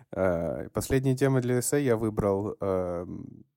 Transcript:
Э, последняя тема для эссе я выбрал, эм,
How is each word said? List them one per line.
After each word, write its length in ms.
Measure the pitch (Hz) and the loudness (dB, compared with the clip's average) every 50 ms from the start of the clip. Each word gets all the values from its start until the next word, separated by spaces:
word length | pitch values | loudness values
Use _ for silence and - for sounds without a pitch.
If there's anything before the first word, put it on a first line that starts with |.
| - _ | -18 _
Э, 580 | - - 95 92 87 82 85 78 62 71 - - - | -2 0 2 2 2 0 -2 -2 -4 -6 -8 -6 -4
последняя 420 | 107 - - 139 135 131 135 127 | -4 -2 0 0 2 2 2 2
тема 260 | 127 139 135 135 131 | 2 2 2 2 2
для 180 | 120 123 123 123 | 2 2 0 0
эссе 240 | 120 - 147 147 143 | 0 0 0 2 2
я 120 | 127 113 | 2 2
выбрал, 580 | 110 113 110 107 107 107 101 98 98 104 104 - - | 2 0 -2 0 0 2 2 2 2 0 -4 -6 -4
эм, 840 | 98 98 95 92 90 87 87 85 90 - 90 90 - - - - - _ _ | -2 0 0 0 0 -2 -4 -6 -6 -8 -10 -12 -12 -14 -18 -20 -20 _ _